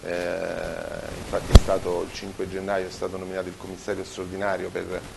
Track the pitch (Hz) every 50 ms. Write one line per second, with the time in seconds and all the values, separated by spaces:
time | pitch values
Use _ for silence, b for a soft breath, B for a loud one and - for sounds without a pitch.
0 | - 85 87 87 87 87 87 87 85 87 85 85 85 85 82 82 85 82 82 82
1 | - - - - - - - 95 - - - - - - 95 95 - 90 87 87
2 | 85 85 - - 101 98 98 - 95 92 90 95 95 98 101 95 92 90 - -
3 | - 92 92 92 92 92 92 95 92 90 87 - - 98 92 87 - - 101 92
4 | 92 - - - 92 90 92 95 101 101 95 90 92 90 92 87 90 90 90 90
5 | - - -